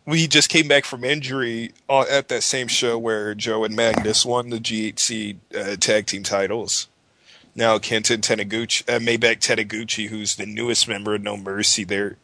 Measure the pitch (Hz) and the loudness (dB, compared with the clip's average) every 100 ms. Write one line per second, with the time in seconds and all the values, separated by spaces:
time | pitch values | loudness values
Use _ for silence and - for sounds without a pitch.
0 | - 160 165 151 143 165 151 143 - 131 | -2 2 4 4 6 4 6 4 4 -4
1 | 123 151 135 135 120 113 117 - - 135 | -4 -2 -4 -4 -4 -4 -8 -10 0 2
2 | 117 139 135 123 - 135 123 - 123 117 | 4 2 0 -2 -2 -2 -2 0 0 0
3 | 113 110 104 107 110 110 110 110 117 107 | -2 -2 -4 -4 -2 -2 -2 2 2 4
4 | 104 107 127 120 120 117 113 113 107 107 | 2 2 4 2 0 -6 -4 -2 -2 -2
5 | - 113 104 98 _ 104 98 101 - 107 | -2 -2 -6 -8 _ -6 -4 -2 2 2
6 | 104 98 98 101 98 110 92 - - _ | 2 -6 -2 0 0 -2 -2 -4 -4 _
7 | _ _ _ - _ - 113 110 - 113 | _ _ _ -20 _ 0 4 4 2 0
8 | 107 117 104 110 104 110 117 - - 120 | 0 0 2 0 0 -4 -2 -2 0 0
9 | 117 117 117 110 - 113 107 107 113 - | 2 2 2 2 0 0 -2 -6 -6 -6
10 | 104 107 101 - 104 107 120 113 - 101 | -6 -6 -6 -6 -8 -6 -2 0 0 -2
11 | 104 104 101 101 98 98 110 - 92 101 | -2 -2 -4 -6 -6 -2 0 0 0 -2
12 | 101 - | -2 -6